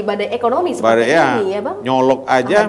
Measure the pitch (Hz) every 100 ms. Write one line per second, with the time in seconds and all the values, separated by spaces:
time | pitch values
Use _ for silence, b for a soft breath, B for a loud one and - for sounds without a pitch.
0 | 202 202 202 240 233 277 359 - 113 113
1 | 113 302 135 117 101 101 262 370 120 131
2 | 131 131 - 131 127 208